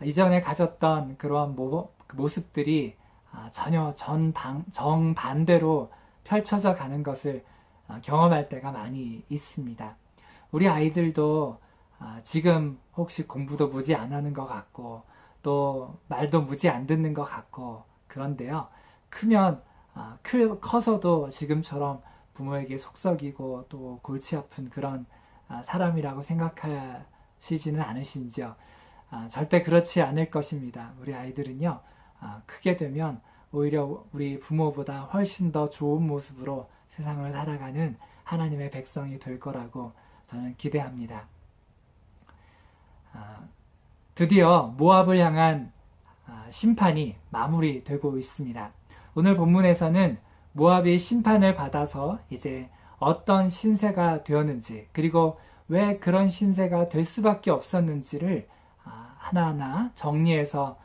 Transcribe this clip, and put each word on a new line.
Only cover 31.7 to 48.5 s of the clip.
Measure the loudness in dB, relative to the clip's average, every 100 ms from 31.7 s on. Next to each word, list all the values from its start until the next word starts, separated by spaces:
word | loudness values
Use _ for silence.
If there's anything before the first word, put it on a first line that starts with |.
| -4 -12 _ _ _
아, | -16 -16 -18
크게 | -4 -2 -2
되면 | -2 -4 -4 -6 -14 _ _
오히려 | -2 0 0 -2 -8 -12
우리 | -8 -6 -8
부모보다 | -4 0 0 -2 -8 -10
훨씬 | -6 -2 -2 -2 -2
더 | 0 -2
좋은 | -2 -2 0 0
모습으로 | -4 -8 -12 -10 -8 -10 _ _
세상을 | -12 -8 -8 -8
살아가는 | -8 -8 -8 -8 -4 -4 -6 -16 _
하나님의 | -8 -4 -2 -4 -6
백성이 | -10 -10 -10 -10 -10
될 | -10 -10
거라고 | -8 -10 -10 -12 -12 -14 _ _ _
저는 | -10 -10 -8
기대합니다. | -4 -4 -4 -10 -12 -14 -18 -20 -20 _ _ _ _ _ _ _ _ -20 _ _ _ _ _ _ _
아, | -20 -18 -18 -20 _ _ _ _ _ _ 0
드디어 | 6 8 10 8 4 4
모압을 | 8 8 8 6
향한, | 6 6 4 2 -4 -16 -20 _ _ _ -20
아, | -18 -16
심판이 | 0 2 4 4 2 -2 -8 -8
마무리되고 | -4 -2 2 0 -2 -6 -4 -2 -4
있습니다. | -6 -8 -10